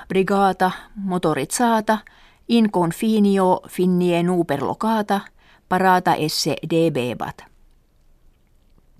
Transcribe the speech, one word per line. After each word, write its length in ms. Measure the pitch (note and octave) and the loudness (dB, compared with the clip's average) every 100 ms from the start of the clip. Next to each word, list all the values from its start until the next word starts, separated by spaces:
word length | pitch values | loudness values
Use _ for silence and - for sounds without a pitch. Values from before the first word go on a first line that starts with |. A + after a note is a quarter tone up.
| - | -2
brigata 640 | F#3+ F#3 G3 G3 F3+ F#3 - - G#3+ | -2 0 2 2 2 -2 -2 -12 -10
motorizata, 1000 | G3 F3+ E3+ D3 C3+ - A#3+ A3+ G#3+ G#3+ - - - _ - | -4 -2 0 -2 -4 -2 0 0 0 -2 -4 -20 -20 _ 0
in 220 | A#3 A3 | 2 2
confinio 920 | F#3+ D#3+ - A3 A3 G3+ G3 F#3 F#3 - | 2 -2 -2 0 2 2 4 2 0 -4
Finnie 540 | - F#3 F3+ F3+ E3+ | -2 0 2 2 0
nuper 400 | F3 F3+ E3+ - | 0 0 -2 -2
locata, 580 | A2 - A3 A3+ G#3 G3+ - _ _ _ _ | -4 -2 -2 -2 -2 -4 -4 _ _ _ _
parata 460 | F#3 F#3+ F3+ F3+ | 0 4 4 2
esse 420 | - D#3 - D#3+ C3+ D#3+ | 0 -2 -2 -4 -4 -2
debebat. 800 | E3 E3 C#3 B2 A2 - - - _ _ _ _ _ _ _ _ _ _ _ _ _ _ _ | 0 2 0 -4 -6 -10 -12 -20 _ _ _ _ _ _ _ _ _ _ _ _ _ _ _